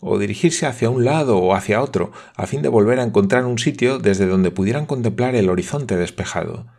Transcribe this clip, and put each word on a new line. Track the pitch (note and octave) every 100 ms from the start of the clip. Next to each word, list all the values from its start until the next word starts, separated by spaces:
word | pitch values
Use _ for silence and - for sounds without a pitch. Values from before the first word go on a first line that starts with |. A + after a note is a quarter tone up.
o | - G2+
dirigirse | G2+ G#2+ E3+ - D3
hacia | A#2 A2+
un | B2+ A#2+
lado | D#3 C#3 G2
o | F2+
hacia | F#2+ G2+ G#2
otro, | C3+ F#2+ F2 - -
a | - F#2+
fin | C#3
de | C#3+
volver | A#2 G#2 B2+
a |
encontrar | A#2+ G#2 G2 B2 B2
un | A#2
sitio | C#3+ - A#2+ C3+
desde | G#2+ G2 F#2+
donde | F#2+ F#2
pudieran | F2+ G2 C3+
contemplar | D3+ C3+ A2+ G2+ B2+ B2
el | F#2+
horizonte | F2+ F2+ D3 A#2+ F#2
despejado. | F2 - F#2+ F2 E2 D#2+ -